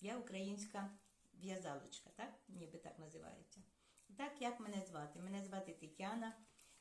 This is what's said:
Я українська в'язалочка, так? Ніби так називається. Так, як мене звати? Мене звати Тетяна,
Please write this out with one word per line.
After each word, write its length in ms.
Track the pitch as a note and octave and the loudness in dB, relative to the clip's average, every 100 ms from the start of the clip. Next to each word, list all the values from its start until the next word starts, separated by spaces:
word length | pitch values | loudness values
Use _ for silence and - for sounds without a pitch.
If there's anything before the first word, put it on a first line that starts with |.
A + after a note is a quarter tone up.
Я 180 | G3 A#3+ | 0 0
українська 720 | - F#3+ G3 G3+ G#3 G3+ G3 - - - - - | 2 2 2 2 0 0 0 -2 -16 -20 -20 -6
в'язалочка, 680 | F#3 F#3 E3+ C#3 - - - - | 0 2 2 0 -2 -8 -8 -4
так? 180 | A#3+ - - | -4 -4 -10
Ніби 300 | F#3 E3 E3 | -8 -6 -6
так 200 | - - | -6 -6
називається. 640 | D#3 D#3+ E3 F3 - - - - - - - G3+ | -8 -6 -8 -10 -12 -14 -16 -18 -20 -20 -12 0
Так, 160 | C#4+ C#4+ | 0 4
як 200 | B3 A#3+ | 4 4
мене 220 | G#3 G3+ F#3 | 2 2 2
звати? 340 | D#3+ D3 E3+ | 0 -2 -2
Мене 240 | F#3 G3 | 0 2
звати 280 | G3 F#3+ F#3+ | 2 0 0
Тетяна, 600 | E3 D#3 - F#3+ A3+ A3+ A3+ - - - - | -2 -6 0 4 4 2 0 -10 -18 -18 -6